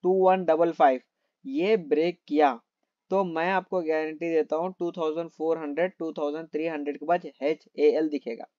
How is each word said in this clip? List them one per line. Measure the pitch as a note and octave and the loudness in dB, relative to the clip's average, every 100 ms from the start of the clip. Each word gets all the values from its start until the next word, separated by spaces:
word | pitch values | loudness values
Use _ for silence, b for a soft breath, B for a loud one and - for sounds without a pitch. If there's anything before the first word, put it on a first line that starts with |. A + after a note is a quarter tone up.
टू | F3 F#3+ | 2 4
वन | F#3 F#3+ F3 | 4 4 2
डबल | D#3+ E3+ | 2 2
फ़ाइव, | D#3+ D3 C3 _ _ _ _ C3+ | 4 4 4 _ _ _ _ -8
ये | C3+ F#3 A3 | -2 0 0
ब्रेक | D#3 D3 E3 E3+ _ | 2 0 0 -2 _
किया | D3 D3 A#2 _ _ _ _ _ | 2 2 2 _ _ _ _ _
तो | F#3+ F#3 | -2 0
मैं | D#3+ E3+ | -2 0
आपको | F#3+ F#3 F#3 | 0 -2 -4
गारंटी | D#3+ D#3 D#3 D#3 E3 | 0 -2 -2 -6 -2
देता | D#3+ D3+ D#3 | 0 0 -2
हूँ | F3+ F#3+ | -4 -4
टू | F3 | -8
थाउजेंड | F3 D#3 D#3 E3+ | -4 -4 -4 -8
फ़ोर | _ D#3 D#3+ | _ -4 -2
हंड्रेड, | D3+ C#3+ F#3 | -4 -4 -4
टू | _ E3 | _ -8
थाउजेंड | D#3 D3 D3+ E3 | -4 -6 -6 -8
थ्री | D3+ E3 | -6 -6
हंड्रेड | D#3 C#3+ C#3+ | -6 -8 -8
के | D3+ | -2
बाद | F3 E3+ | -2 -2
एचएएल | _ C#3 D#3 _ - D3 C#3+ D#3 | _ -4 -4 _ 2 2 4 -2
दिखेगा। | D3 B2 A#2 - | -4 -8 -12 -14